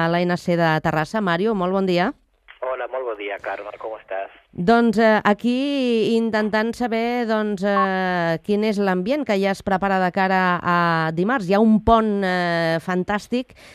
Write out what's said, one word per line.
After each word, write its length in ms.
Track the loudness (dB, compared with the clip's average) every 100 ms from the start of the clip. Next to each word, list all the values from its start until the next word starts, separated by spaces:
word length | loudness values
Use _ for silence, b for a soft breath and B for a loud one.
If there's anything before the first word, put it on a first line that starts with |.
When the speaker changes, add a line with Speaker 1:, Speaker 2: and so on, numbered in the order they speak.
| 2
Speaker 1:
l'A 140 | 0
N 140 | 0 -2
C 180 | 0 2
de 240 | 2 2
Terrassa. 380 | 0 -2 -2 -2
Mario, 340 | 0 0 0
molt 200 | 0 0
bon 120 | 0 0
dia. 280 | 2 0 -4 _ _ _ -10
Speaker 2:
Hola, 240 | -6 -6 -6
molt 180 | -6 -6
bon 60 | -6
dia, 180 | -8 -8
Carme, 320 | -8 -8 -10 -12
com 140 | -12 -12
estàs? 320 | -10 -8 -8 -14 _ -6
Speaker 1:
Doncs, 400 | 2 4 4 2
eh, 220 | 4 4
aquí 920 | 2 0 0 -2 -2 -2 0 0 2 0
intentant 560 | 0 0 -2 -2 -2
saber, 540 | -4 -4 -2 -2 -2 -2
doncs, 340 | -2 -2 -2
eh, 760 | 0 0 0 0 -2 0 0 -2
quin 220 | -2 0
és 160 | 0 0
l'ambient 440 | 0 0 -2 -4
que 120 | -2 0
ja 140 | 0
es 100 | -2
prepara 380 | -2 0 0 0
de 80 | 0
cara 480 | 0 0 2 2 0
a 480 | 0 2 2 2 0
dimarts. 320 | 0 0 0 2
Hi 60 |
ha 60 | 4
un 240 | 6 4 6
pont, 380 | 4 4 0 0
eh, 540 | 0 0 0 0 -2
fantàstic, 720 | -2 -4 -2 -4 -2 -6 -6 -14 B